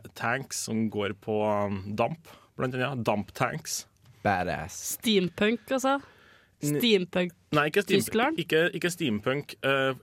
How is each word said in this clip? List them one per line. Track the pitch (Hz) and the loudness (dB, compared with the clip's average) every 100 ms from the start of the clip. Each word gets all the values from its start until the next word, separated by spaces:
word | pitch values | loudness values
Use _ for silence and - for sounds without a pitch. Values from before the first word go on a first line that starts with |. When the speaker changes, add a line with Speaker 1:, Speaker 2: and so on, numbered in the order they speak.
| 110 - | -8 -6
Speaker 1:
tanks | 117 131 135 - | -2 -2 -4 -8
som | - 110 110 | -4 -2 0
går | 104 101 101 | -2 -2 -4
på, | - 107 107 104 101 | -4 0 0 0 0
um, | 98 98 107 | -4 -4 -2
damp, | 117 165 - - _ - | -2 -4 -12 -20 _ -6
blant | 127 | -4
annet. | 127 127 131 | -2 -2 0
Damp-tanks. | 113 104 98 - 123 156 - - - _ - _ | 0 0 -2 -2 -2 -2 -8 -8 -10 _ -20 _
Speaker 2:
Badass. | 104 92 87 76 78 - - - | 2 2 0 -4 -8 -10 -8 -4
Speaker 3:
Steampunk, | 240 202 180 - 208 233 - | 2 2 2 0 0 0 -2
altså? | 269 262 277 - - - - _ _ | -2 0 0 -4 -20 -20 -20 _ _
Speaker 1:
N- | 147 147 | -2 2
Speaker 3:
Steampunk | 240 202 180 185 180 - _ | 4 4 2 -2 -2 -6 _
Speaker 1:
Nei, | 151 147 | 0 2
ikke | 202 | 0
steamp-, | - 127 113 | 4 2 2
Speaker 3:
Tyskland? | 214 262 320 | 0 0 0
Speaker 1:
ikke, | 160 156 170 | 2 2 2
ikke | 165 175 | 0 -4
steampunk. | 175 151 104 127 139 - - | -2 -2 0 0 -2 -4 -4
Eh, | 135 135 135 127 | 0 2 0 -2